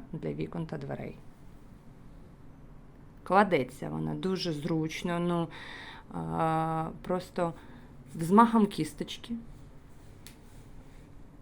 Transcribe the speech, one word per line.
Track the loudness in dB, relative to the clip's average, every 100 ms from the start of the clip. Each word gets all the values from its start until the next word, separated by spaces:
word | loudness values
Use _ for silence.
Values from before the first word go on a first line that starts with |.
| -4
для | -6 -4
вікон | -4 -4 -4 -4
та | -6
дверей. | -6 -6 -8 -10 -16 -18 -18 -18 -18 -18 -18 -18 -18 -18 -18 -18 -18 -18 -18 -18 -18 -20 -20 -14
Кладеться | 4 6 8 6 2 -4 -4
вона | -2 -2 0
дуже | 0 0 0
зручно, | -2 0 2 0 0 0 2
ну, | 4 2 2 -4 -10 -12 -12 -14 -10
а, | -6 -2 2 4 4 2 2 -2 -4
просто | -2 -2 -2 0 0 -2 -10 -16 -16 -16 -12 -4
взмахом | 8 10 12 10 6
кісточки. | 4 -4 -4 -8 -8 -8 -8 -8 -14 -16 -18 -18 -18 -18 -16 -16 -18 -18 -18 -16 -16 -16 -18 -18 -18 -18 -18